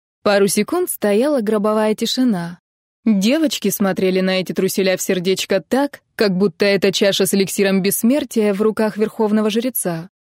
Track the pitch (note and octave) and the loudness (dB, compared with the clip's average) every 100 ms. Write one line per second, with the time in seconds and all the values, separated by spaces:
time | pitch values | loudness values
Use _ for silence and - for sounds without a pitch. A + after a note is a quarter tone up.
0 | _ _ G#3 G3+ G3+ - G#3 F4 F#4 - | _ _ 0 2 2 0 -2 -2 -4 -2
1 | G#3 G3+ C#4+ C#4+ G#3 G#3+ G#3+ G#3+ G#3+ G#3+ | 0 2 2 0 0 0 0 0 0 0
2 | A3+ A#3+ B3+ F#3 E3+ F3 _ _ _ _ | -2 0 0 0 -6 -12 _ _ _ _
3 | A3+ G3+ G#3 D#4 D4 - G3+ - G3 F#3 | 0 2 2 2 0 0 -2 0 -2 0
4 | F#3 F#3 F#3 F#3 F3 E3+ F#3 - F#3 F#3 | 0 2 0 -2 -2 -2 -2 0 0 0
5 | - F#3 F3+ F#3+ - F#3+ - B3+ C#4+ - | -2 -2 0 -2 0 -2 0 -2 -2 -6
6 | _ - G#3+ F#3 G3+ - G3+ G3 G3+ - | _ -2 0 2 0 2 0 2 2 2
7 | G3+ F#3+ F#3+ G3 F#3+ - G3 F#3+ F#3+ - | 0 2 0 0 0 0 0 2 0 0
8 | A3+ D4 C#4 A#3 G#3 F#3+ A3 G#3 G#3+ G#3 | 2 0 0 0 0 2 0 0 -2 -2
9 | G#3+ - G#3+ G#3+ G#3+ G#3+ B3+ - F3+ E3 | -4 0 0 2 0 -2 -4 -4 -6 -6
10 | F3 _ | -10 _